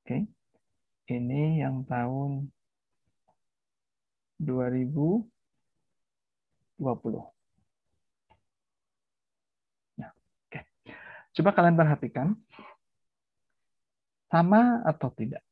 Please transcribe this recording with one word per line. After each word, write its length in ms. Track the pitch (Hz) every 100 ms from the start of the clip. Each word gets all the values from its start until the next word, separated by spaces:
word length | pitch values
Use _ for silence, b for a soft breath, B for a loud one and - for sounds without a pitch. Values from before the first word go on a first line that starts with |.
Oke. 240 | - 131 214 _ _ _ _ _ _ _ -
Ini 560 | 123 120 139 156 160
yang 240 | 135 131 131
tahun 640 | 123 120 135 139 139 139 _ _ _ _ _ _ _ _ _ _ _ _ _ _ _ _ _ _ _
dua 320 | 147 127 123
ribu 540 | 127 127 151 156 214 220 _ _ _ _ _ _ _ _ _ _ _ _ _ _ -
dua 160 | 135 117
puluh. 320 | 117 107 - _ _ _ _ _ _ _ _ _ _ _ _ _ _ _ _ _ _ _ _ _ _ _ _ _ _ -
Nah, 160 | - _ _ _ _
oke. 120 | - - _ B B B B B -
Coba 160 | 180
kalian 240 | 202 175 165
perhatikan. 640 | 156 143 120 - 147 214 _ B B B _ _ _ _ _ _ _ _ _ _ _ _ _ _ _
Sama 560 | 170 170 214 240 240 220
atau 240 | - 127
tidak? 320 | - 113 139 _